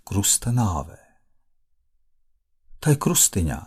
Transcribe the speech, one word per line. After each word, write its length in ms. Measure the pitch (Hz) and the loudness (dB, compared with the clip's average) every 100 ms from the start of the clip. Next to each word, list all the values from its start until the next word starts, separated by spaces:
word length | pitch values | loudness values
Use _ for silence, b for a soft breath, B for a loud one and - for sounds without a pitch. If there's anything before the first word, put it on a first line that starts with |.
krusta 500 | - 98 98 - 123 | -4 0 2 2 0
nāvē. 460 | 123 107 80 - - _ _ _ _ _ _ _ _ _ _ _ _ _ _ _ _ - - | 0 0 -2 -6 -14 _ _ _ _ _ _ _ _ _ _ _ _ _ _ _ _ -20 -4
Tai 160 | 151 | 0
krustiņā, 640 | 143 151 175 - 101 78 64 | 0 2 2 2 2 -2 -4